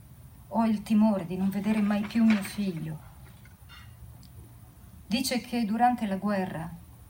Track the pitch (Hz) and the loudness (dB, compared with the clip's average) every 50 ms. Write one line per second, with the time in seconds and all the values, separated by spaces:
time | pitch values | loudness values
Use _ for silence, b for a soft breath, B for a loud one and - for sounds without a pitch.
0 | - - - - - - - - - - - 220 226 220 214 196 - - 226 208 | -20 -20 -20 -20 -20 -20 -20 -20 -12 -4 0 0 2 2 0 -2 0 2 4 6
1 | 220 220 202 190 170 170 185 185 190 196 190 202 196 214 214 214 202 202 208 202 | 6 6 4 2 -2 -4 -2 -2 0 0 0 0 0 0 2 2 2 2 2 0
2 | 208 - - 233 226 220 220 196 190 - - 208 202 190 170 156 156 160 156 151 | -2 0 2 4 6 6 6 4 0 -4 -6 -4 -4 -4 -4 -4 -6 -8 -8 -10
3 | - - - - - - - - - - - - - - - - - - - - | -12 -16 -20 -20 -20 -20 -20 -20 -20 -20 -20 -20 -20 -20 -20 -20 -20 -20 -20 -20
4 | - - - - - - - - - - - - - - - - - - - - | -20 -20 -20 -20 -20 -20 -20 -20 -20 -20 -20 -20 -20 -20 -20 -20 -20 -20 -20 -18
5 | - - 196 254 254 - 262 233 - - 240 240 233 196 220 226 240 247 247 233 | -6 -2 -2 -2 0 0 -2 -2 -2 -2 -2 -2 0 0 2 4 4 4 4 2
6 | 220 196 190 190 196 208 202 190 185 - - 156 165 170 170 170 - - - - | 0 -2 -2 -2 0 0 0 0 -2 -2 -4 -6 -8 -8 -10 -14 -16 -20 -20 -20
7 | - | -20